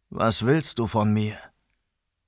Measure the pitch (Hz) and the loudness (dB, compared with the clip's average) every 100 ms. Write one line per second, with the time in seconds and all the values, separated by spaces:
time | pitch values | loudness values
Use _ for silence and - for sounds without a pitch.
0 | _ - 113 110 113 160 - - 110 113 | _ -2 0 2 2 2 0 -4 -2 0
1 | 107 107 107 101 - _ _ _ _ _ | 2 2 -2 -6 -18 _ _ _ _ _
2 | _ _ | _ _